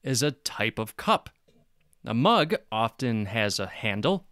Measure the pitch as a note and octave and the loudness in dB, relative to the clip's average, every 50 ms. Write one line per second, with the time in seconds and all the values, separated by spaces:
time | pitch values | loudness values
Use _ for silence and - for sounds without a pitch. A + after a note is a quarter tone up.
0 | _ - C3+ A2+ C3+ D3 C#3 _ _ - - - G#2 A#2 - - A2+ A2+ - - | _ 0 0 0 0 0 -2 _ _ -10 -4 -2 -2 -2 -2 -4 -8 -8 -8 -6
1 | - - A3 - - - _ _ _ _ _ _ _ _ _ _ _ _ _ _ | 0 2 2 2 0 -8 _ _ _ _ _ _ _ _ _ _ _ _ _ _
2 | _ A#2 A2 A#2 C3+ G3 A#3 G#3+ D3+ D#3+ A3 - - _ - A2 A2+ A2+ - - | _ -2 0 2 4 4 6 4 4 2 0 -4 -4 _ -2 0 0 -2 -2 -2
3 | C3+ B2 A2+ A2 G#2+ G2 G#2 A2+ G#2+ G#2 - - G2 F#2 - - - A2 G2 G#2 | -2 -2 0 0 -2 -2 0 0 0 0 0 -2 -4 -6 -8 -4 -4 -2 -2 0
4 | G#2+ D3+ F#3+ F#3+ - - | 0 0 0 0 -4 -12